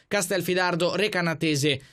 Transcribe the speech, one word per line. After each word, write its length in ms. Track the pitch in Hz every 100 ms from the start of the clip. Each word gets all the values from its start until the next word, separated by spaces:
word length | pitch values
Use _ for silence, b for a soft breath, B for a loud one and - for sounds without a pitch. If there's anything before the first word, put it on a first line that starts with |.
| b
Castelfidardo 880 | 202 - 190 175 180 180 175 180
Recanatese. 880 | 180 214 185 170 156 160 147 147 131 b